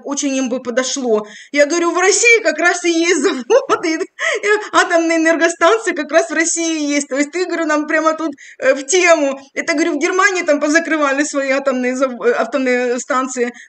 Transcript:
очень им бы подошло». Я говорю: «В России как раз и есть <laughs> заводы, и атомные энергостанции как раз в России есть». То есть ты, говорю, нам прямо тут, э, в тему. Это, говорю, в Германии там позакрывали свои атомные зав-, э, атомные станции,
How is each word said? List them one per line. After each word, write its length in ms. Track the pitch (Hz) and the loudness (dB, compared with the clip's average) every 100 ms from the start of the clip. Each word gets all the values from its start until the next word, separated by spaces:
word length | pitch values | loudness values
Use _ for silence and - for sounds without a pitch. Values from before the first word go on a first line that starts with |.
очень 320 | - 277 285 269 | -8 -4 -2 -2
им 140 | 262 | -2
бы 120 | 247 | -4
подошло». 640 | 254 240 254 - 247 214 208 - - | -4 -2 -2 -2 -2 -2 -2 -14 -4
Я 140 | 285 285 | 2 2
говорю: 260 | 339 247 | 2 0
«В 80 | 330 | 2
России 420 | 381 - 480 466 | 2 4 4 4
как 140 | 330 311 | 4 0
раз 240 | 349 359 349 | 0 0 0
и 60 | |
есть 300 | 330 339 359 | 0 2 2
<laughs> 0 | |
заводы, 760 | 320 269 233 508 - 415 349 320 | 0 -2 2 2 2 -2 -2 -4
и 520 | 370 - 605 508 403 427 403 | -6 -6 -4 -2 0 0 0
атомные 460 | - 359 339 330 330 | 0 2 2 2 0
энергостанции 760 | 320 330 330 339 - 440 359 | 2 2 0 2 2 2 0
как 180 | 330 302 | -4 0
раз 180 | 311 339 | 0 2
в 40 | |
России 600 | 311 320 330 330 320 294 | 0 -2 -2 -2 -2 -2
есть». 140 | 285 285 | -2 -2
То 100 | 262 | -2
есть 140 | 285 | -2
ты, 140 | 339 359 | -4 -4
говорю, 200 | 339 320 | -2 0
нам 220 | 302 302 | -2 0
прямо 260 | 320 311 | 0 0
тут, 180 | 311 320 277 - - | 0 -4 -8 -16 -4
э, 140 | 254 277 | 0 0
в 100 | 285 | 0
тему. 540 | 370 349 330 277 269 - | 2 4 4 2 -4 -10
Это, 200 | - - | -8 -4
говорю, 200 | 294 330 | 0 0
в 60 | 294 | 0
Германии 440 | 339 370 392 370 | 0 2 2 2
там 160 | 339 285 | 0 0
позакрывали 640 | 294 311 330 311 285 269 | 2 0 0 0 0 0
свои 260 | 294 285 269 | -2 -2 -2
атомные 460 | 269 269 254 247 254 | 0 0 -2 -2 -2
зав-, 260 | 269 240 208 | -2 -2 0
э, 80 | 240 | 0
атомные 640 | - 277 262 247 247 247 | 0 -2 0 0 0 -4
станции, 520 | - 262 262 254 240 240 | -2 -2 -2 -4 -4 -6